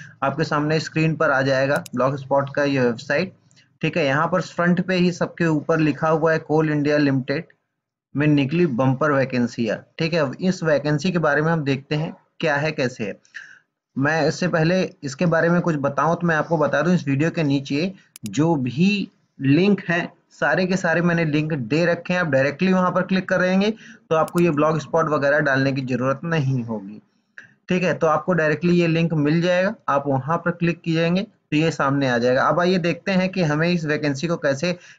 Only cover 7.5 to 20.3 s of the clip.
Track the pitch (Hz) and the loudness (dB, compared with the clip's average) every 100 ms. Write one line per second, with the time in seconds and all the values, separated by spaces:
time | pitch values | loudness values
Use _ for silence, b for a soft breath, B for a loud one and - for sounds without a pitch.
7.5 | _ _ _ _ _ _ 135 151 147 131 | _ _ _ _ _ _ 0 2 2 2
8.5 | 170 175 117 131 131 151 135 127 127 117 | 2 2 2 0 2 0 0 0 0 -2
9.5 | - 110 95 - - 160 170 135 123 185 | -2 -4 -4 -8 -6 -2 0 -2 -2 -2
10.5 | 185 160 143 147 151 190 170 156 143 160 | 0 0 0 0 -2 0 0 0 2 2
11.5 | 165 139 131 - 151 170 - _ - 160 | 0 0 -4 -4 -6 -6 -10 _ -6 -2
12.5 | 143 156 151 123 - 101 - B B B | 0 -2 -2 -4 -4 -10 -10 B B B
13.5 | B B _ _ - 139 160 151 - 175 | B B _ _ -2 0 2 0 0 -2
14.5 | 160 160 185 - - 139 - 175 165 170 | 0 2 2 -2 -6 -10 -2 0 2 2
15.5 | 175 175 151 139 139 151 170 170 156 147 | 2 0 -2 -2 0 0 0 0 0 0
16.5 | 160 139 139 160 175 139 135 160 165 147 | 0 0 0 2 0 0 0 0 0 0
17.5 | 139 135 143 190 B B B 110 98 160 | 0 -2 -4 -4 B B B -8 0 0
18.5 | 156 123 120 190 208 - _ _ - 135 | 0 -2 0 0 0 -6 _ _ -4 2
19.5 | 147 202 196 - 170 - - _ | 4 4 2 0 -4 -4 -12 _